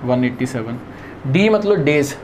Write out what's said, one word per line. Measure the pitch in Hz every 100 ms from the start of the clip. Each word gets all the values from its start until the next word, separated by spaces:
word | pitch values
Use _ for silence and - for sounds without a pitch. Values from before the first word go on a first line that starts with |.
वन | 123 123
एटी | 127 120 123
सेवन। | 117 110 120 - - - - 135
डी | 139 208
मतलब | 214 202 202
डेज | 147 147 139 -